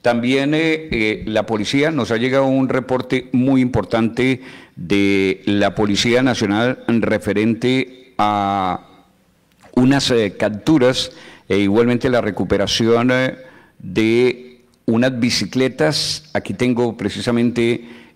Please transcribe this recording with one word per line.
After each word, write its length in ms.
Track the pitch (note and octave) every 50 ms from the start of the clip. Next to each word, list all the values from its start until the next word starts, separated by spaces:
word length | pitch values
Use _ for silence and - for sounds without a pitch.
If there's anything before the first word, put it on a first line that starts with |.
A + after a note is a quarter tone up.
También, 540 | _ B2 A#2+ A#2 A#2 B2 C3 C3+ C#3 C#3+ D3+
eh, 340 | E3 D#3+ D#3+ D#3 D#3 D#3 D#3
eh, 320 | - A#2 A2 G#2+ G#2+ F#2 -
la 200 | A2 A2 G#2+ G#2
policía, 440 | - A2+ G#2+ G#2 - - C#3 C#3+ D3+
nos 200 | D#3+ C#3+ A2+ -
ha 60 | A#2 A2
llegado 260 | A#2 C3 B2+ C#3 C3+
un 240 | C3+ C3+ C3+ C3 B2+
reporte 600 | B2 C3 B2 - B2+ B2+ B2+ - - C3 B2+ - -
muy 280 | B2 B2 C3+ C3+ C3 B2+
importante 800 | B2 B2+ A#2 G2 - - A#2 A2+ A2+ A2+ B2 B2 C3 C3 B2 - - - - - _ _
de 640 | - F#2 E2 G2+ G2+ G2+ G2 G2 G2 F#2+ F#2+ F#2 - -
la 280 | - G2+ G2+ G2+ G2 F#2
Policía 480 | - G#2+ G#2 G2+ G2 - A#2+ A#2 B2 C3
Nacional 640 | C3 A#2 - A2+ G2+ G2+ G#2+ A#2 B2 C3 - - -
referente 1200 | A#2 A#2 - - G#2+ G#2 - G#2 G2 G2+ G#2+ A2+ A2+ A2 B2 B2 B2+ C3 C3 - - - - - _ -
a 680 | G#2 G#2+ G#2 G#2 G2+ G2 G2 G2 F#2+ F#2 F2+ - - - - - _ _ _ _ _ _ _ _ _ _ _ _ - - -
unas, 340 | B2 B2 B2+ C#3 C#3 C3 -
eh, 240 | C3 A#2 A2 G2 -
capturas 760 | - - G#2 G#2+ G2+ - - D#3+ D3+ B2 B2+ C3 - - - - - - - - - _ _
e 100 | F#2+ G2
igualmente 520 | G2+ G2 G2+ A2 A#2+ A#2+ A#2+ A#2 - C3+
la 100 | B2 A#2
recuperación, 880 | G#2 G#2 F#2+ - G#2 F2+ G#2 G2 G2 F#2 - - A#2 A2+ A#2 A#2 A#2 B2+ B2+
eh, 240 | B2+ C3 C3 - - - - - - - _ _ _
de 840 | - F2+ F2+ A2 A2 A2 A2+ A#2+ B2 B2 B2 - - - - _ _ _ _ _ _
unas 340 | - A#2 A2+ B2 C3 C3 A#2+
bicicletas. 1040 | A2+ A#2+ - - A2 F#2 - C3 C3 C3 - - D#3 D#3 D3 - - - - - - - -
Aquí 180 | G#2 - - G2
tengo 460 | F#2 B2 B2+ B2 A2+ B2 A#2+ G#2+ -
precisamente 920 | G2+ G2+ - G#2 G2+ A#2+ A#2+ A#2 A#2 B2 A2+ A#2+ A#2 A#2 A#2+ A#2+ - - - - - - _